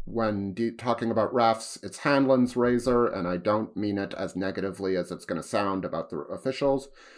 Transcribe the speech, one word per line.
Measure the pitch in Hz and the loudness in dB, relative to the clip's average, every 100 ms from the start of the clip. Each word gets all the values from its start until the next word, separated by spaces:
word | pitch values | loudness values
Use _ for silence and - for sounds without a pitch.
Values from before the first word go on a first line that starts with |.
when | - 110 110 104 98 | -2 -2 0 0 -2
de-, | 92 117 | -2 -4
talking | 113 120 117 113 | -2 -2 0 0
about | 110 101 | 0 2
refs. | 123 113 113 - - | 4 4 4 -2 -12
It's | 101 - | -12 -4
Hanlon's | 151 143 135 131 123 123 | 2 4 6 6 4 4
razor, | 120 123 120 120 120 | 2 2 2 2 2
and | - 87 | 0 -2
I | 90 | 0
don't | 104 107 110 95 | 2 2 0 -2
mean | 104 101 | -2 0
it | 95 | -2
as | - 92 | -4 -6
negatively | 92 95 92 95 92 98 92 | -4 -4 -2 -4 -4 0 0
as | 87 | -2
it's | 85 | -6
gonna | - 87 | -6 -6
sound | 78 110 101 95 | -2 -2 0 -2
about | 87 87 82 | -4 -6 -6
the | 80 | -8
officials. | - 90 135 131 143 135 - - - | -8 -6 -6 0 0 0 -2 -16 -20